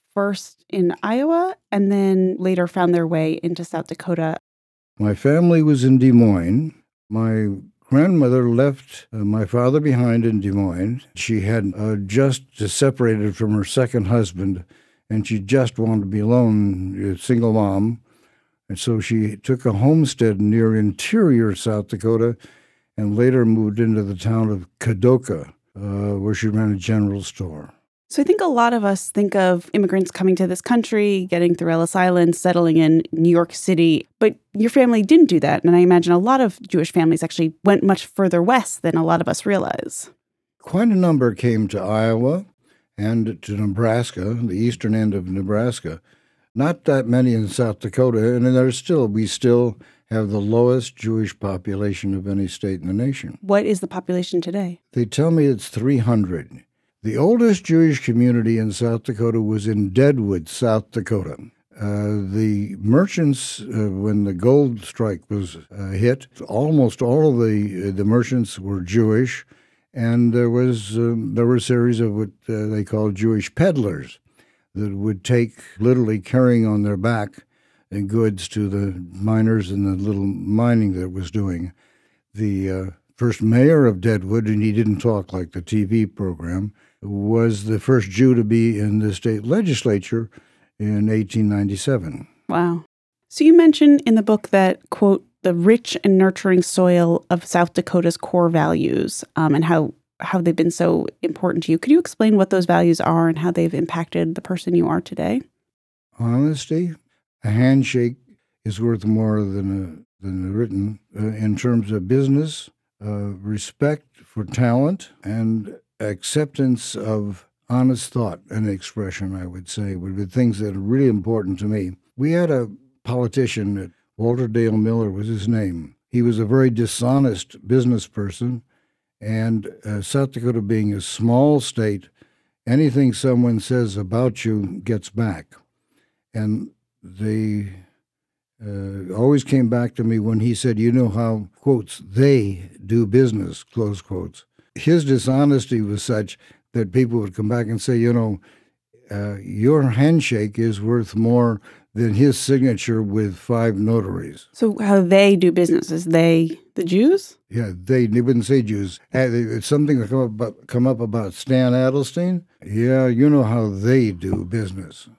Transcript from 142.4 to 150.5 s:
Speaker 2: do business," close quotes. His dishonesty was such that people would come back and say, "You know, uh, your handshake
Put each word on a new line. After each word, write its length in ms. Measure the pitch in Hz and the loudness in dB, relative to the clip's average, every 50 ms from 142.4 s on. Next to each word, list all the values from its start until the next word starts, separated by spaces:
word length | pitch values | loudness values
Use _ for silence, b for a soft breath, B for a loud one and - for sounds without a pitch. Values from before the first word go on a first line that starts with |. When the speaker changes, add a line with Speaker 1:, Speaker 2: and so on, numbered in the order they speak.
| 104 98 95 87 90 - - - 95 | 2 -2 -4 -8 -12 -18 -20 -20 -6
Speaker 2:
do 220 | 95 113 120 113 | -2 0 0 0
business," 580 | 98 101 127 131 120 107 104 92 85 78 - - | 2 4 4 4 4 2 -2 -6 -6 -10 -14 -18
close 380 | _ _ 120 110 104 101 90 | _ _ -4 -4 -4 -4 -8
quotes. 440 | - _ 98 90 90 85 - - _ _ _ _ _ _ _ | -10 _ -10 -8 -8 -10 -14 -18 _ _ _ _ _ _ _
His 280 | - - 151 170 170 147 | -4 0 2 2 2 4
dishonesty 800 | 139 135 120 - 131 131 135 147 147 143 135 135 - 127 113 | 2 2 2 2 2 2 2 4 4 2 2 0 0 -2 -2
was 200 | 107 101 104 98 | -2 -2 -4 -6
such 380 | - - 120 107 107 104 - b b b b b b _ | -4 -4 -4 -4 -4 -6 -10 b b b b b b _
that 220 | _ 123 110 92 87 | _ -4 -4 0 0
people 260 | 127 131 117 117 117 | 0 0 2 0 -2
would 160 | 104 95 90 | -4 -4 -6
come 140 | - 107 104 | -6 -4 -2
back 180 | 120 120 117 107 | -2 -2 -2 -4
and 140 | 117 101 | -6 -6
say, 160 | - - 127 117 | -2 -2 0 2
"You 160 | 117 120 120 | 2 2 2
know, 260 | 120 113 110 101 92 b b b b b b b b _ _ _ 117 127 _ | 2 0 -2 -4 -8 b b b b b b b b _ _ _ _ _ _
uh, 260 | 104 101 104 104 104 101 101 | -8 -8 -6 -8 -8 -10 -12
your 380 | 95 - 104 110 131 156 151 | -12 -6 0 2 4 4 4
handshake 760 | 135 127 110 120 139 156 165 160 131 - 123 107 107 107 | 4 2 2 4 4 4 4 2 2 0 -2 -2 -2 -4